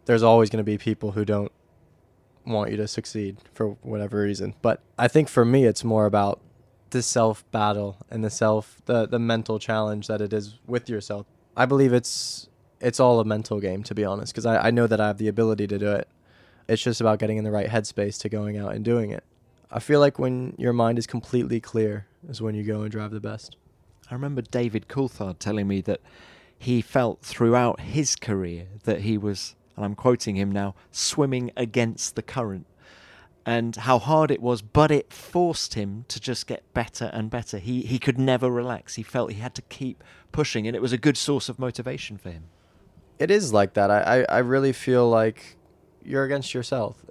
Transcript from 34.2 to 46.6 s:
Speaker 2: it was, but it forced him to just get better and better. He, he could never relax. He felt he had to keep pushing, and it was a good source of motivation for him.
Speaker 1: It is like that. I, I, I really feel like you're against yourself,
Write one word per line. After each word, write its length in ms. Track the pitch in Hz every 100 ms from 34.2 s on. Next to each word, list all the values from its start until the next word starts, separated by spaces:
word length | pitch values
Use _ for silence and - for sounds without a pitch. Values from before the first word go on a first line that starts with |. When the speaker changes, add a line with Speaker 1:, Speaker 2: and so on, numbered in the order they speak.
| 156
Speaker 2:
it 120 | 139
was, 200 | 120 120
but 300 | 107 151 151
it 220 | 147 -
forced 640 | - - 180 175 156 - 113
him 280 | 101 104 120
to 100 | -
just 280 | 117 120 -
get 260 | 120 -
better 360 | - 113 - 120
and 160 | 110 110
better. 300 | 120 110 104
He, 240 | 95 127
he 140 | 110 127
could 200 | 143 127
never 320 | 131 127 127
relax. 440 | 120 123 117 - -
He 80 |
felt 280 | 110 127 113
he 80 | 104
had 160 | 120 -
to 60 |
keep 420 | - - 131 - - - _
pushing, 340 | 151 143 113 107
and 80 | 117
it 60 |
was 100 | 120
a 60 | 120
good 180 | 151 135
source 320 | - 139 -
of 120 | 117
motivation 580 | 127 - 120 139 - 101
for 120 | 92
him. 140 | 85 82 _ _ _ _ - _ _
Speaker 1:
It 120 | 165
is 220 | 208 160
like 200 | 107 101 104
that. 140 | 98
I, 120 | 104
I, 220 | - 127
I 140 | - 107
really 340 | 123 135 135
feel 360 | 123 - 127 120
like 460 | 113 110 - - - _ _ _ _
you're 220 | - 139 135
against 280 | 139 131
yourself, 520 | 127